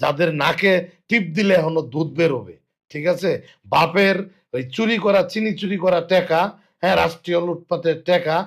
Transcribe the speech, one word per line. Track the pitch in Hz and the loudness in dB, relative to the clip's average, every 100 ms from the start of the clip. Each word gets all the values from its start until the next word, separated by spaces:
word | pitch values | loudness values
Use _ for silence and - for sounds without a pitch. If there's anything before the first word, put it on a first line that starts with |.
যাদের | 143 147 170 151 | -4 0 -2 0
নাকে | 151 170 196 180 - _ - | -2 0 2 2 -2 _ -2
টিপ | 233 170 156 | -2 -2 0
দিলে | 196 180 | 4 4
এখনো | 156 160 127 | 2 -2 -4
দুধ | 147 156 139 | -4 -4 0
বেরোবে, | 165 127 95 - _ _ _ | 0 0 -8 -20 _ _ _
ঠিক | 147 165 | -4 -2
আছে? | 170 185 127 - _ 101 | 0 -2 -4 -8 _ -2
বাপের | 139 160 185 196 185 202 _ - | 0 2 2 2 2 -4 _ -8
ওই | 127 127 - | -8 -6 -2
চুরি | 220 220 | 0 0
করা, | 202 196 175 | 2 2 2
চিনি | 220 220 170 | -2 -4 -4
চুরি | 202 196 | -4 -2
করা | 185 175 170 | 0 0 2
টাকা, | 185 180 160 202 - _ - | 0 2 0 0 -6 _ -4
হ্যাঁ, | 180 170 | 0 2
রাষ্ট্রীয় | 165 165 175 170 175 | 0 -4 -2 -2 -2
লুটপাটের | 170 - 170 165 160 175 | -6 -4 -2 -2 -2 0
টাকা, | 175 160 165 | 0 2 -2